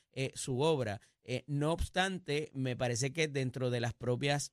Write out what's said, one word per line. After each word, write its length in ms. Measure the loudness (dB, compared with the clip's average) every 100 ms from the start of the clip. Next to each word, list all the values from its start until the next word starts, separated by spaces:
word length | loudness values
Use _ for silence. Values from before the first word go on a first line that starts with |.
| _
eh, 180 | -4 -4 -4
su 240 | -2 2
obra. 400 | 4 4 0 -4 -10 _
Eh, 200 | -6 -6 -2
no 240 | 0 2
obstante, 800 | 0 0 2 0 -2 -2 -2 -2
me 220 | -4 -4 0
parece 380 | 0 0 0
que 140 | 0 0
dentro 420 | 0 -2 0 0
de 80 | 0
las 140 | -2
propias 580 | -2 -2 2 2 0 -2